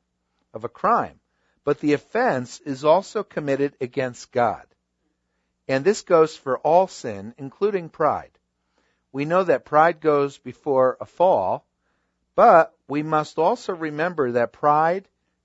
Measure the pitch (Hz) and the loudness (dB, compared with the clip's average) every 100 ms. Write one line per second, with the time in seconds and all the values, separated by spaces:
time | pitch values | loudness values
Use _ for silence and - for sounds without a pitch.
0 | _ _ _ _ _ 113 117 - 190 226 | _ _ _ _ _ -14 -14 -6 0 0
1 | 101 - _ _ _ _ - 143 151 143 | -2 -10 _ _ _ _ -4 -2 0 -2
2 | _ 220 254 131 123 - 147 131 151 175 | _ -2 -2 -2 -6 -14 -12 -4 2 2
3 | 196 220 196 - 147 135 143 - 123 135 | 2 -10 -8 -8 -4 -2 -2 -4 -8 -6
4 | 127 120 - 123 117 90 - _ _ _ | -6 -8 -8 -2 0 -2 -12 _ _ _
5 | _ _ _ _ _ _ - 135 156 214 | _ _ _ _ _ _ -4 -2 0 -2
6 | - 170 156 - 139 127 147 170 190 - | 2 2 2 0 -6 -4 0 0 0 -6
7 | 127 101 101 120 135 - 202 196 160 - | -12 -12 -14 -16 -16 -6 -4 -4 -8 -4
8 | 151 95 71 _ _ _ _ _ _ _ | -2 -2 -8 _ _ _ _ _ _ _
9 | _ 135 151 180 180 131 - 151 165 160 | _ -8 -2 -2 0 -2 0 2 2 2
10 | 160 143 143 - 127 - 151 131 127 117 | 0 0 0 -6 -18 -12 -4 0 0 -2
11 | - - 180 139 92 127 _ _ _ _ | -12 0 2 2 -2 -6 _ _ _ _
12 | _ _ _ - 226 175 160 _ - 143 | _ _ _ 4 6 8 4 _ -8 -6
13 | 156 156 151 - 165 247 - 175 160 147 | -2 -4 -4 -2 -2 -2 -6 -8 -6 -4
14 | 170 160 127 120 117 - 147 151 160 190 | -6 -2 -2 0 -2 -2 2 2 2 -2
15 | - _ _ _ | -8 _ _ _